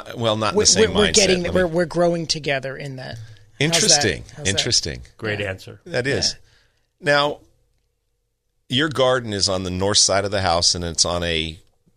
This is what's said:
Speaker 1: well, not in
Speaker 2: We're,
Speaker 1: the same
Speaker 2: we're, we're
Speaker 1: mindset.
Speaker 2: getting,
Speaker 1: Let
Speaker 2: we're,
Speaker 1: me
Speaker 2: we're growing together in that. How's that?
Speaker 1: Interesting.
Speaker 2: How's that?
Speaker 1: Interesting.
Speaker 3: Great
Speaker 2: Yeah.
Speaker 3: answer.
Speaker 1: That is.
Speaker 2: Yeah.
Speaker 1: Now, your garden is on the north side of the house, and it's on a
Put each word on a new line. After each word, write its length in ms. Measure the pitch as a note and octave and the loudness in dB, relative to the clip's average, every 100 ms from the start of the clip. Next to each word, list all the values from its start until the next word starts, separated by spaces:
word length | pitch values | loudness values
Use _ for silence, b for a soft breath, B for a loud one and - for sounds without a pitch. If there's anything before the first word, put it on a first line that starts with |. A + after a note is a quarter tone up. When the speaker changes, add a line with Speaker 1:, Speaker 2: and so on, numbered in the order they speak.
| - B2+ | -2 -2
Speaker 1:
well, 220 | A2+ G#2+ | 0 0
not 160 | G#2+ | 0
in 40 | G3+ | 2
Speaker 2:
We're, 60 | |
Speaker 1:
the 40 | G3 | 4
same 260 | F3+ A3 | 4 4
Speaker 2:
we're, 80 | G3 | 2
we're 60 | G3+ | 2
Speaker 1:
mindset. 60 | G#3 | 4
Speaker 2:
getting, 280 | F#3+ F3+ | 2 2
Speaker 1:
Let 100 | E3+ | 0
Speaker 2:
we're, 140 | F3+ F3+ | 0 0
Speaker 1:
me 60 | |
Speaker 2:
we're 120 | E3 E3 | 0 -2
growing 420 | E3 F3 E3+ D#3 | 0 0 0 -4
together 500 | D#3+ D3 C3+ C3+ C3 | -4 -2 -4 -4 -10
in 180 | C#3+ C3 | -12 -12
that. 200 | C3 A#2 | -12 -14
How's 0 | |
that? 480 | - - - - D3+ | -16 -20 -12 -4 0
Speaker 1:
Interesting. 580 | E3+ G3+ D#3 A2 B1+ - - | 2 4 4 2 -2 -8 -8
Speaker 2:
How's 80 | C#3+ | -4
that? 20 | |
Speaker 1:
Interesting. 540 | D#3 B2 - E2 B1+ - - | -2 0 0 -2 -8 -14 -10
Speaker 3:
Great 240 | A2 G#2 | -6 -4
Speaker 2:
Yeah. 80 | G2+ | -6
Speaker 3:
answer. 320 | F#2+ - G#2 | -8 -14 -20
Speaker 1:
That 240 | F3+ B2+ C3 | -8 -4 -2
is. 280 | A2 F#2 - - _ _ _ _ _ | 0 -2 -6 -14 _ _ _ _ _
Speaker 2:
Yeah. 40 | D3 | 2
Speaker 1:
Now, 280 | C#3+ D3 - _ _ _ _ _ _ _ _ _ _ _ _ - | 2 2 -2 _ _ _ _ _ _ _ _ _ _ _ _ -4
your 220 | B2+ D#3 | -2 0
garden 440 | C3 B2+ C3 A2+ | 2 4 2 0
is 160 | G2+ G2+ | -2 0
on 140 | F#2+ | 0
the 60 | F#2 | -2
north 260 | F#2 G2 G#2 | -2 0 2
side 280 | - G2 G2+ | 4 2 2
of 60 | |
the 100 | G2 | 0
house, 340 | F#2 E2+ - F2 | 2 2 2 0
and 80 | |
it's 220 | E2+ D#2+ E2+ | -2 -2 0
on 180 | F2 | 0
a 360 | E2+ D#2+ D#2+ D#2+ _ _ _ | 0 0 -2 -8 _ _ _